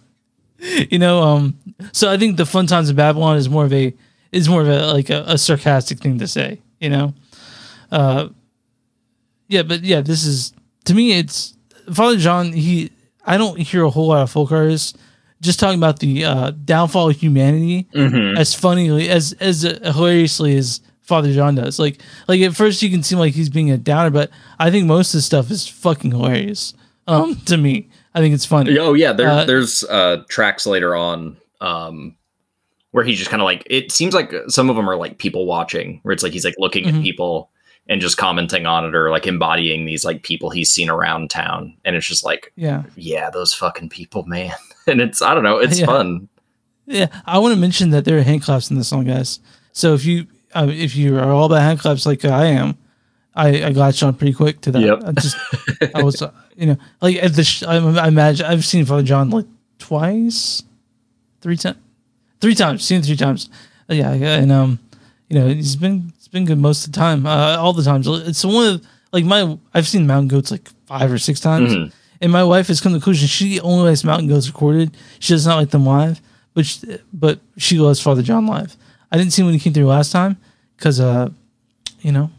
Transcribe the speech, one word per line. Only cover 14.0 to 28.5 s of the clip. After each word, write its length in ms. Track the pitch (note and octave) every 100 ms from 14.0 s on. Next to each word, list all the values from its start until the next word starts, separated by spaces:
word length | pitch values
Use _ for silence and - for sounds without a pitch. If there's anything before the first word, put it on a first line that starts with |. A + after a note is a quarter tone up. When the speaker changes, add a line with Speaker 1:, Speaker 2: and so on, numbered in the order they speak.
| D#3+
Speaker 1:
lot 140 | D3
of 80 | C3
folk 200 | D3+ C#3
artists 440 | D#3+ D#3 D#3 - - _ _ _ _
just 200 | E3 -
talking 180 | G3 F3+
about 200 | D#3+ D3
the, 260 | C#3+ C3+
uh, 260 | D#3 C3 B2+ D3+
downfall 460 | D3 D#3+ E3+ F#3 D#3+
of 60 | C#3+
humanity 680 | D#3+ C3+ C3+ D#3 E3+ F3+ F3+
Speaker 2:
Mm-hmm. 440 | D3 C3+ A#2+ G2+ G2+
Speaker 1:
as 160 | D3+
funnily, 540 | - F#3 F3+ E3 D3+ E3+
as, 240 | F3 D3+ -
as, 240 | F#3+ E3
uh, 140 | E3+ D#3 E3
hilariously 640 | C#3+ F3 E3+ D#3+ - D3+ C#3
as 240 | B2+ - _ _
Father 300 | - E3 C#3+
John 220 | C#3 C#3+ C3+
does. 220 | C3 -
Like, 200 | D3+ C#3 - - -
like, 140 | F#3
at 140 | F#3 E3+
first 260 | G#3+ F#3
you 80 | G#3
can 120 | F3+
seem 160 | C#3+ F3+
like 160 | D#3+
he's 160 | C#3+ D#3
being 200 | D3+ D3+
a 60 | B2+
downer, 340 | A#2+ D3 E3
but 200 | D3 D3 - - -
I 120 | E3
think 160 | G3+ E3+
most 260 | E3 F3+
of 60 | D#3+
the 40 |
stuff 280 | - D3 A#2+
is 180 | G3 -
fucking 420 | - F3 D3+ C3+
hilarious, 600 | B2 B2+ B2 G3+ G3+ - - _ _ -
um, 300 | D#3 E4 -
<laughs> 100 | -
to 100 | E3+
me. 320 | C#3+ A#2+ - _ _ E3+
I 40 |
think 120 | D#3
it's 120 | C#3+
funny. 320 | -